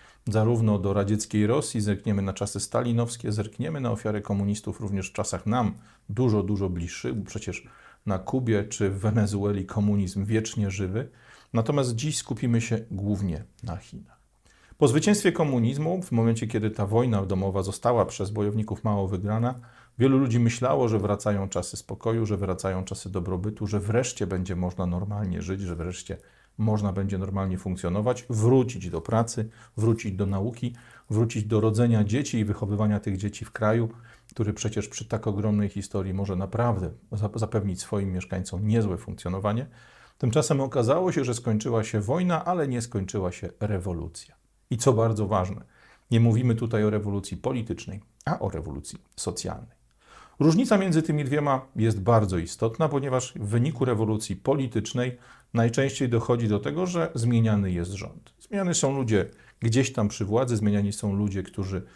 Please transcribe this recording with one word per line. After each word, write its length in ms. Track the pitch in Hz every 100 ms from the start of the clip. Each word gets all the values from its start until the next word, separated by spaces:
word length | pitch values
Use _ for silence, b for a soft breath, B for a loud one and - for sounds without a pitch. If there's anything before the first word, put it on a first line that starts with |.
| B B -
zarówno 520 | 107 110 120 110 104
do 140 | 98
radzieckiej 540 | 101 98 107 - 107 104
Rosji, 340 | 139 - 113
zerkniemy 400 | 104 98 - 101
na 120 | 98
czasy 260 | 95 104 104
stalinowskie, 720 | - 117 120 120 120 - 117
zerkniemy 500 | 107 104 - 143 151
na 100 | 123
ofiary 300 | 107 107 104
komunistów 600 | - 101 101 104 - -
również 280 | 104 98 95
w 40 |
czasach 320 | - 95 90 110
nam 280 | 120 120 - B B -
dużo, 340 | 104 127 107
dużo 260 | 95 101 95
bliższych, 460 | 87 85 - 123 120
bo 100 | 95
przecież 420 | - - 87 B B B B -
na 140 | 95
Kubie 440 | - 131 117 104
czy 260 | 98 - 98
w 100 | 98
Wenezueli 680 | 107 110 101 101 101 101 98
komunizm 600 | 107 104 101 92 98 101
wiecznie 460 | 110 107 - 101
żywy, 380 | 95 95 107 139 B B B B
natomiast 420 | 117 113 143 123 113
dziś 220 | 156 -
skupimy 440 | - 120 123 117
się 180 | 117 110 -
głównie 520 | 95 101 98 98 76 - _
na 140 | - 82
Chinach. 420 | - 185 - _ _ _ b b b -
Po 100 | 143
zwycięstwie 440 | 143 208 202 180
komunizmu, 680 | 165 151 127 117 139 156 185
w 100 | 180
momencie, 360 | 117 117 113 113
kiedy 240 | 113 107
ta 140 | 107 98
wojna 400 | 113 127 104 95
domowa 380 | 95 95 95
została 420 | 95 - 120 120 92
przez 240 | - 101
bojowników 540 | 107 104 104 104 104
Mao 240 | 110 101 95
wygrana, 520 | 95 101 110 120 127 B B B -
wielu 180 | 131 135
ludzi 220 | 135 117
myślało, 480 | 117 117 123 143 120
że 120 | 110
wracają 500 | 98 101 107 101 95
czasy 280 | 90 87 -
spokoju, 480 | - 98 113 113 104
że 120 | 101
wracają 460 | 95 87 98 92
czasy 260 | 92 - 98
dobrobytu, 580 | 95 87 92 101 107 101
że 120 | 104
wreszcie 480 | 98 117 127 - 95
będzie 280 | 92 92 90
można 300 | 90 - 90
normalnie 560 | 87 101 104 98 85
żyć, 200 | 82 95
że 140 | 95 82
wreszcie 420 | 85 90 - 85 b b b -
można 360 | 107 107 101
będzie 240 | 92 98 95
normalnie 400 | 95 98 95 92
funkcjonować, 680 | 95 90 87 98 113 127 -
wrócić 600 | 110 113 131 98 90 90
do 120 | 82
pracy, 480 | - 113 117 - 110 B B -
wrócić 340 | 110 113 107
do 140 | 92 98
nauki, 500 | 98 110 113 117 117 B B _
wrócić 340 | 107 117 113
do 160 | 107 110
rodzenia 440 | 110 107 120 113
dzieci 340 | 101 120 143 117
i 80 | 104
wychowywania 540 | 98 101 104 107 104
tych 180 | 107 95
dzieci 280 | 101 - -
w 60 |
kraju, 380 | - 107 113 113 B B B B
który 240 | - 104
przecież 340 | 104 110 107 101
przy 180 | - -
tak 220 | 110 110
ogromnej 420 | 196 107 104 101
historii 440 | 101 - 104 95
może 220 | 95 98 90
naprawdę 560 | 95 110 120 98 85 - -
za-, 180 | 107 104 110
zapewnić 460 | 110 110 98 90
swoim 300 | - 104 98
mieszkańcom 560 | 90 - 92 92 90 107
niezłe 300 | 113 107 90
funkcjonowanie. 680 | - 92 87 95 104 110 139 B B B B _
Tymczasem 440 | - 156 - 143
okazało 500 | 135 117 117 160 185
się, 140 | 156 123
że 80 |
skończyła 500 | 117 120 107 127 117
się 180 | 107 110
wojna, 440 | 101 160 180 160 170
ale 220 | 180 143
nie 140 | 123
skończyła 500 | 117 104 92 107 90
się 180 | - 92 -
rewolucja. 760 | 107 98 95 85 78 - - _ _ _ _
I 60 | 117
co 160 | 139
bardzo 340 | 113 113 104 98
ważne, 340 | 101 92 110 - b b b _
nie 80 | 117
mówimy 360 | 117 113 123 113
tutaj 280 | 117 113
o 60 | 107
rewolucji 480 | 107 101 101 - 92
politycznej, 640 | 127 131 113 113 - 101 - _ -
a 140 | 165
o 100 | 101
rewolucji 500 | 85 76 69 - - _ -
socjalnej. 640 | - - 92 - - _ _ B B B B B
Różnica 380 | 151 165 262 202
między 240 | 190 160
tymi 240 | 160 151 135
dwiema 400 | 147 147 131 - -
jest 260 | 110 98
bardzo 360 | 95 113 104 90
istotna, 520 | 85 - 113 113 156
ponieważ 440 | 139 139 127 -
w 140 | - 101
wyniku 380 | 113 139 - 131
rewolucji 500 | 110 107 107 - 92
politycznej 840 | - 143 127 113 104 123 127 123 B B B
najczęściej 560 | 120 117 117 135 - 131
dochodzi 380 | 117 117 120 113
do 120 | 101
tego, 260 | 143 151 180
że 260 | 175 165 120
zmieniany 560 | 117 120 113 104 98
jest 200 | 87 87
rząd. 420 | 95 95 - - _
Zmieniani 340 | - 202 180
są 220 | 170 135 139
ludzie 340 | 117 107 82 B B _
gdzieś 340 | 113 120 127
tam 140 | - 104
przy 180 | - 101
władzy, 320 | 110 127 113
zmieniani 360 | 104 104 101
są 200 | 101 107
ludzie, 300 | 98 104 95
którzy 420 | 92 - 95 95 -